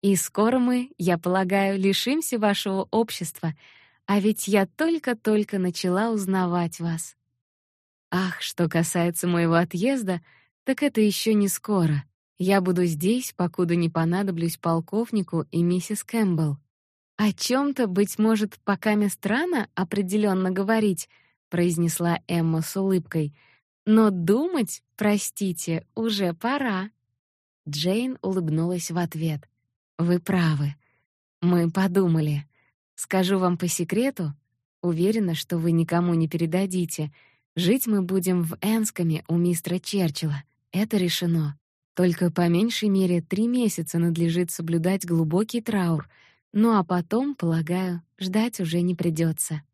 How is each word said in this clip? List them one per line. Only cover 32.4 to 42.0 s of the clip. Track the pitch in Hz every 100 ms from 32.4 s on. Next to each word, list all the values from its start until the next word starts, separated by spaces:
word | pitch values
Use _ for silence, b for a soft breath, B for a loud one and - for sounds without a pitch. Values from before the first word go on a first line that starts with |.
| - _ _ _ _ -
Скажу | - 190 180 196
вам | 185 175
по | 175
секрету, | - 175 202 262 269 160 143 _ _ _ _
уверена, | 175 165 185 220 190
что | 156 - 170
вы | 170
никому | 165 165 170 175
не | 170 160
передадите. | 165 165 175 196 185 170 - 151 b b b b
Жить | - 175 254 240
мы | 202
будем | 180 190 180 180
в | 165 -
Энскоме | 214 220 214 - 170 156 -
у | 170
мистера | 175 170 - 180
Черчилля. | - 202 175 143 160 143 - _ _
Это | 180 220 208
решено. | 180 165 170 165 147 143 _ _ _
Только | -